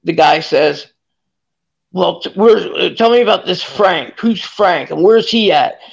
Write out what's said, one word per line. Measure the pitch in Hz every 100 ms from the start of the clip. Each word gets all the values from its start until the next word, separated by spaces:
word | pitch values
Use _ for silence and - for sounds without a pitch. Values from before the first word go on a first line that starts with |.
the | -
guy | 165 151 160
says, | - 151 151 147 - _ _ _ _ _ _ _ _ _ _
"Well, | 185 175 170
t-, | - 190
where's, | 226 214 175
uh, | - - -
tell | 226
me | 240
about | 233 185 -
this | 180
Frank. | - - 190 165 123 -
Who's | 233 196
Frank? | - - 196 160 127
And | 156
where's | 185 226 -
he | 226 202
at?" | 151 120 - -